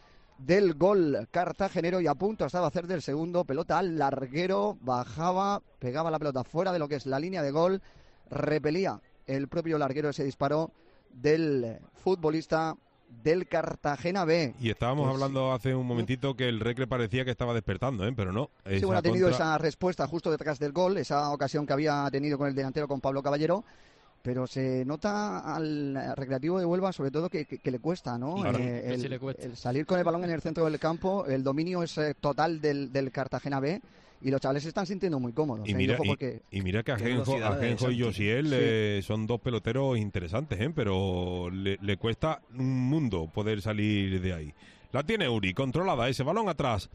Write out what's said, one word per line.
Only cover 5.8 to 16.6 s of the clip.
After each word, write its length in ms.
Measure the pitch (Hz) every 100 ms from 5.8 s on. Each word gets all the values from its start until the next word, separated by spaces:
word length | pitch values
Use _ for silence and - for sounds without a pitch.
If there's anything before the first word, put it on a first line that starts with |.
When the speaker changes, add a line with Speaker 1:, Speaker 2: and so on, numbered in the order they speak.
| 127 139 165
Speaker 1:
la 80 | 156
pelota 260 | 147 131
fuera 280 | 120 156 185
de 60 | 180
lo 100 | 147
que 60 |
es 120 | 147 131
la 120 | 135
línea 240 | 170 190
de 80 | 139
gol, 320 | 147 175 190 - - - - -
repelía 680 | - 143 151 147 170 185 104 - - -
el 220 | 135 139
propio 300 | 170 165 156
larguero 320 | 139 135 147
ese 140 | 139
disparo 460 | 139 - 139 151 165 - - - _
del 640 | 127 135 160 160 139 117 107 -
futbolista 840 | - 185 185 156 156 147 160 160 - _ _ - 117
del 260 | 117 180 175
Cartagena 760 | 165 - - 151 143 175 196
B. 300 | 165 170 139 120
Speaker 2:
Y 100 | 117
estábamos 360 | 101 120 143 135
Speaker 1:
Pues 80 |
Speaker 2:
hablando 340 | 135 139 135 131
Speaker 1:
sí. 60 | 127
Speaker 2:
hace 180 | 135
un 120 | 127 127
momentito 500 | 120 110 127 139 127
que 120 | 127
el 120 | 113